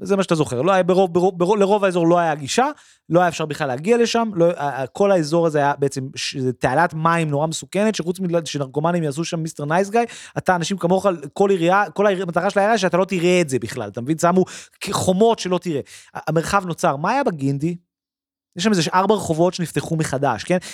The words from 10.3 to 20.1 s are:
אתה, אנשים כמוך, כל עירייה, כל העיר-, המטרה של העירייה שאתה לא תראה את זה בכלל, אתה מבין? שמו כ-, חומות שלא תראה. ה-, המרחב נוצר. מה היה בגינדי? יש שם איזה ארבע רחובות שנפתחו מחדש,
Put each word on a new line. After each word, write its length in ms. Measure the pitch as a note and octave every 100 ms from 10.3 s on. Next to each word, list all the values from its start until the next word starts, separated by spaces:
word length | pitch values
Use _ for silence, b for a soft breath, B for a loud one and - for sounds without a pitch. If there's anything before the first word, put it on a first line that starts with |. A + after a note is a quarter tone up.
| D3
אתה, 180 | -
אנשים 220 | F3+ E3 F#3+
כמוך, 280 | E3+ F#3+ G3 E3 C#3+
כל 160 | - G3
עירייה, 340 | F#3+ E3+ G3 F#3+
כל 140 | F#3+ G#3
העיר-, 160 | F#3
המטרה 260 | F3 E3+ G3
של 100 | G3
העירייה 180 | G3+ A3+
שאתה 200 | F#3 F3
לא 80 |
תראה 360 | F#3+ F#3 F3 F3+
את 80 | D3+
זה 100 | B2+
בכלל, 300 | A2 B2 G#2
אתה 120 | A#2+
מבין? 160 | B2+ D#3+
שמו 280 | E3+ F#3 F3+ B B _
כ-, 100 | -
חומות 480 | F#3 F#3 F#3 A3+ G#3+
שלא 180 | F3+ F3
תראה. 240 | F3 C#3 B B B
ה-, 40 | - -
המרחב 380 | D#3+ - G3+
נוצר. 300 | F#3 D3+ E3+
מה 160 | C#3 F3+
היה 120 | C4+
בגינדי? 520 | A3+ D3+ C#3 C#3 E3 F3 _ _ _ _ _ _ _
יש 80 | F3+
שם 80 | A3
איזה 100 | F#3 C#3+
ארבע 220 | F#3 G3
רחובות 380 | G3+ - D#3 F3+
שנפתחו 420 | - D#3 D3 -
מחדש, 480 | D#3+ D#3+